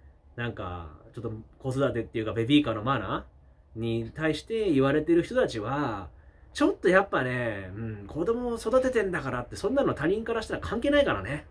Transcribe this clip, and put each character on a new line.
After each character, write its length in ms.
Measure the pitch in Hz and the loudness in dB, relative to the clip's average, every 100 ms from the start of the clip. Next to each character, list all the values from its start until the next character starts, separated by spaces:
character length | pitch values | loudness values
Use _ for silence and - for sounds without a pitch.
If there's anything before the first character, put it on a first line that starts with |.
| - - - - | -20 -20 -16 -8
な 120 | 120 | -6
ん 40 | |
か 380 | 110 92 87 78 - - | -6 -8 -8 -12 -16 -16
ち 40 | - | -10
ょ 20 | |
っ 40 | |
と 80 | 110 110 - - | -8 -10 -14 -10
子 120 | 131 | -4
育 220 | 127 135 | 0 0
て 80 | 113 | 0
っ 40 | |
て 140 | - 113 | -4 -4
い 40 | |
う 40 | 107 | -2
か 60 | |
ベ 140 | 104 113 | -2 4
ビ 140 | 147 | 4
ー 40 | |
カ 60 | 143 | 4
ー 40 | |
の 80 | 107 | -2
マ 160 | 117 127 | -2 -2
ナ 280 | 98 147 - - - - - 113 | -2 -6 -8 -20 -20 -20 -14 -6
ー 40 | |
に 300 | 117 117 113 | -2 -2 -4
対 200 | - 156 | -2 -2
し 80 | 151 | -2
て 280 | - 226 202 | -4 -2 2
言 120 | 139 | 4
わ 100 | 135 | 4
れ 100 | 151 | 2
て 100 | 151 | 4
る 80 | 170 | 2
人 120 | 170 | 2
た 140 | 247 214 | 0 0
ち 120 | 117 | -2
は、 480 | 107 139 135 101 - - - - - | -4 -2 -4 -6 -10 -18 -20 -20 -8
ち 100 | - | 2
ょ 80 | 311 | 2
っ 40 | |
と 140 | 403 185 | 4 6
や 140 | 185 | 6
っ 60 | 196 | 4
ぱ 140 | 165 | 0
ね、 480 | 127 123 120 98 92 101 | 0 0 -2 -4 -8 -8
う 40 | |
ん、 260 | 113 104 98 | -8 -8 -8
子 160 | 147 | -4
供 260 | 226 233 247 | -2 0 -2
を 60 | 233 | -2
育 240 | 220 254 | 2 4
て 80 | 254 | 4
て 120 | 240 | 2
ん 100 | 196 | 0
だ 80 | 170 | -2
か 100 | 131 | -2
ら 100 | 123 | -4
っ 80 | - | -6
て、 60 | |
そ 140 | 98 196 | -4 0
ん 60 | |
な 100 | 269 | 2
の 100 | 208 | 2
他 140 | 113 160 | 2 0
人 160 | 214 | 0
か 100 | 226 | 0
ら 80 | 226 | -4
し 60 | 220 | -4
た 60 | |
ら 60 | 190 | -6
関 200 | - 233 | -4 -2
係 100 | 277 | 4
な 100 | 294 | 4
い 40 | |
か 80 | 247 | 4
ら 100 | 104 | 2
ね。 240 | 95 147 - | -2 -8 -10